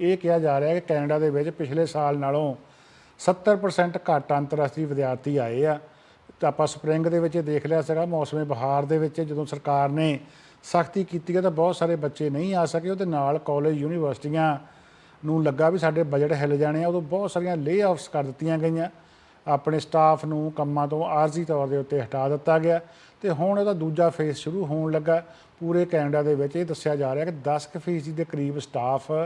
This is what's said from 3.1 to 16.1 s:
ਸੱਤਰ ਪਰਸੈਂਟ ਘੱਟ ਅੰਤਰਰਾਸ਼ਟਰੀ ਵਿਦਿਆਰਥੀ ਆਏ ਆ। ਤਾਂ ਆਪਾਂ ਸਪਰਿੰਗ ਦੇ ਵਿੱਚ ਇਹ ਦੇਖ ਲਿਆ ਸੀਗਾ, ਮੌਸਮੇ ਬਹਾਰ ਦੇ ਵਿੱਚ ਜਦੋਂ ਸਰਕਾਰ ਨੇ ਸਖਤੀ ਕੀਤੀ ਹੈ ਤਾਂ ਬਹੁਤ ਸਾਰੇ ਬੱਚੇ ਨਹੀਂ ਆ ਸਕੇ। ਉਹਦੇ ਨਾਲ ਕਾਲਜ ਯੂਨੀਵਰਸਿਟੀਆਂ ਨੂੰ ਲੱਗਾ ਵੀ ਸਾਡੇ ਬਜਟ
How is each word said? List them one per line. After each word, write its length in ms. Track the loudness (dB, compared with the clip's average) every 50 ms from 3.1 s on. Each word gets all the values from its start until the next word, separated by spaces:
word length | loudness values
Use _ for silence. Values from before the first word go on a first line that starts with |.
| _ _
ਸੱਤਰ 380 | 0 0 0 2 4 2 2
ਪਰਸੈਂਟ 420 | 4 2 -2 2 2 0 0 0 -4
ਘੱਟ 340 | 0 2 0 0 2 0 0
ਅੰਤਰਰਾਸ਼ਟਰੀ 520 | 0 0 -2 0 0 0 -2 -2 -4 -4
ਵਿਦਿਆਰਥੀ 520 | -4 -2 -2 0 0 -2 -4 -4 -2 0
ਆਏ 280 | 0 0 0 0 0 2
ਆ। 140 | 2 0 0 -4 -14 -20 _ _ -20 -20 _ _ -20 -8 _
ਤਾਂ 80 | -2 -2
ਆਪਾਂ 180 | 2 2 0
ਸਪਰਿੰਗ 400 | 0 0 -4 -2 0 0 2 2
ਦੇ 120 | 2 2 2
ਵਿੱਚ 180 | 2 2 0
ਇਹ 60 | 0 -2
ਦੇਖ 240 | 0 -2 -2 0
ਲਿਆ 160 | 2 0 0 2
ਸੀਗਾ, 240 | 0 0 0 0
ਮੌਸਮੇ 380 | 0 0 -2 -2 -2 -2 -4 -2
ਬਹਾਰ 400 | -2 -2 -2 0 0 0 0 0
ਦੇ 140 | 2 0 0
ਵਿੱਚ 220 | 0 -2 -2 -4
ਜਦੋਂ 260 | -4 -4 -4 -6 -4
ਸਰਕਾਰ 420 | -6 -6 -6 -2 0 2 2 2 2
ਨੇ 320 | 2 2 2 2 0 -2 -6 -14 -20 -20 -20 -20 -20 _ _
ਸਖਤੀ 420 | -2 0 0 0 2 -2 -4 -4
ਕੀਤੀ 320 | -2 -4 -8 -6 -2 -2
ਹੈ 40 | 0
ਤਾਂ 100 | 2 2
ਬਹੁਤ 260 | 2 2 2 2 2
ਸਾਰੇ 200 | 0 0 0 0
ਬੱਚੇ 340 | 0 -2 -4 -4 -2 -4 -2
ਨਹੀਂ 240 | -2 -2 -2 -2 0
ਆ 120 | 0 0
ਸਕੇ। 240 | 0 0 -2 -2 -2
ਉਹਦੇ 140 | -4 -4 -2
ਨਾਲ 340 | -2 0 0 0 0 0 -2
ਕਾਲਜ 380 | -2 -2 -2 0 2 2 0
ਯੂਨੀਵਰਸਿਟੀਆਂ 840 | 0 -2 -2 -2 -2 -2 -2 -2 -4 -6 -4 0 2 2 2 2 0 -4 -14 -20 -20 -20 -20 -20 -20 -20 -20 -20 -10 -4
ਨੂੰ 180 | -2 0 2 2
ਲੱਗਾ 260 | 2 2 4 2 2
ਵੀ 80 | 2 2
ਸਾਡੇ 240 | 0 2 2 2 0
ਬਜਟ 300 | 2